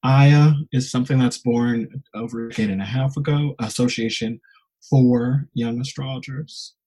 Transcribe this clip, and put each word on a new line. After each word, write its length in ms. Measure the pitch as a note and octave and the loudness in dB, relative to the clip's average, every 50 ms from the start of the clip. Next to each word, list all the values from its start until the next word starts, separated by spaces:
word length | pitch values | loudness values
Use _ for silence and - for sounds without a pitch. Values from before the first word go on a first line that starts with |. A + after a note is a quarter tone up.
| - | 2
Aya 480 | C3 C3+ C3+ C#3 C#3+ D3 D3 D3 D3+ D3+ C#3+ D3+ - - | 4 6 6 8 8 8 8 6 6 4 2 -2 -2 -4
is 180 | C3 B2+ - | -4 -4 -2
something 260 | - B2+ B2 - C#3+ C3 | -2 -4 -2 0 2 2
that's 200 | B2+ B2 A#2+ - | 2 2 0 -2
born 500 | _ B2 A#2 A#2+ A#2+ A#2+ A#2+ A#2 A2 - - C3+ - _ _ | _ 0 0 2 2 0 0 -2 -4 -6 -10 -16 -18 _ _
over 340 | G#2+ A#2 A#2 A2+ A2+ A#2 A2+ | -10 -10 -8 -8 -10 -10 -10
a 20 | |
decade 200 | A2+ - A2 G#2 | -6 -4 -4 -2
and 120 | G2 F#2+ | -2 -4
a 40 | G2 | -6
half 300 | G2 A2+ C3 C3 C#3 C3+ | -4 -4 -2 -2 -2 -4
ago, 400 | - C#3+ D#3 D3 D3 D3 D3 C#3 _ | -4 -2 -2 0 0 -2 -4 -4 _
Association 840 | A#2+ G#2+ - - B2 B2 - - A2+ A2+ A2 - A#2 A2+ A#2 A2+ _ _ _ _ _ _ _ _ _ - | -8 -8 -2 -2 -2 -2 -2 -2 -4 -4 -4 -4 -6 -6 -8 -8 _ _ _ _ _ _ _ _ _ 0
for 580 | - C3+ B2+ B2 B2 A#2+ A#2+ B2 C3 C#3 C#3 - _ | 2 4 4 4 4 2 0 0 -2 -2 -4 -4 _
Young 260 | - A#2 A#2 A#2 A#2+ | -6 -4 -4 -4 -6
Astrologers 960 | B2+ C3+ - - C3+ C3 C3+ B2+ B2 - C3 C3+ D#3 - - - - - _ _ _ | -8 -8 -8 -10 -8 -8 -8 -10 -10 -12 -12 -12 -12 -14 -14 -18 -20 -20 _ _ _